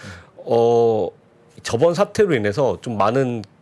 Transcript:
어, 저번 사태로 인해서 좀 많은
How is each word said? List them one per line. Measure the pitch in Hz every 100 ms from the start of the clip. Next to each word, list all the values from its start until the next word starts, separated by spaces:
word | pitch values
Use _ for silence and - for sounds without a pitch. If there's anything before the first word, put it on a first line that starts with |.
| - 92 - -
어, | - 117 117 117 117 110 87 - _ _ _ -
저번 | - 147 165
사태로 | 170 202 - 208 135
인해서 | 104 101 131 87
좀 | - 107
많은 | 98 127 127 117 101 _